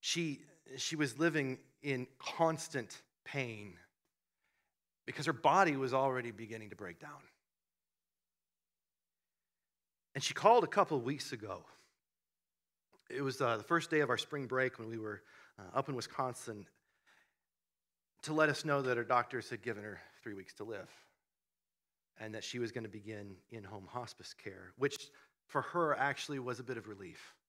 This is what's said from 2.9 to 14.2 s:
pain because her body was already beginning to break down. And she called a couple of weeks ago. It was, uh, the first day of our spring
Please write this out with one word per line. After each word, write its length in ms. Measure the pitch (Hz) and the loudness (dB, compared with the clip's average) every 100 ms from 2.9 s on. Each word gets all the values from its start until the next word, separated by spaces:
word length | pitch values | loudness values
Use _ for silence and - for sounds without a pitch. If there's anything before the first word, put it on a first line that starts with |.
| - _ _ | -12 _ _
pain 500 | - 143 123 110 104 - - _ _ _ _ _ _ _ _ _ _ _ - | -8 -6 -4 -6 -12 -16 -20 _ _ _ _ _ _ _ _ _ _ _ -12
because 180 | 123 | -6
her 80 | 147 | -2
body 440 | 135 143 170 185 143 | 2 6 8 6 4
was 180 | 135 | 2
already 360 | 131 135 127 120 | 2 2 0 -4
beginning 400 | 104 110 113 107 | -8 -10 -10 -12
to 60 | 98 | -12
break 240 | 98 85 | -12 -12
down. 220 | 147 147 139 _ _ _ _ _ _ _ _ _ _ _ _ _ _ _ _ _ _ _ _ _ _ _ _ _ _ _ _ | -14 -18 -20 _ _ _ _ _ _ _ _ _ _ _ _ _ _ _ _ _ _ _ _ _ _ _ _ _ _ _ _
And 80 | - | -4
she 120 | - | -4
called 280 | - 202 240 | 4 8 8
a 40 | 175 | 8
couple 300 | - 196 151 | 4 4 4
of 60 | |
weeks 280 | 120 143 - | 0 -2 -4
ago. 320 | 120 104 98 - - _ _ _ _ _ _ _ _ _ _ _ _ _ | -8 -8 -8 -10 -20 _ _ _ _ _ _ _ _ _ _ _ _ _
It 140 | 123 | -4
was, 180 | 139 123 | -2 2
uh, 160 | 127 113 | 2 2
the 60 | |
first 260 | 107 170 - | 2 2 4
day 120 | 156 | 2
of 100 | 143 | 4
our 80 | |
spring 280 | 120 | 2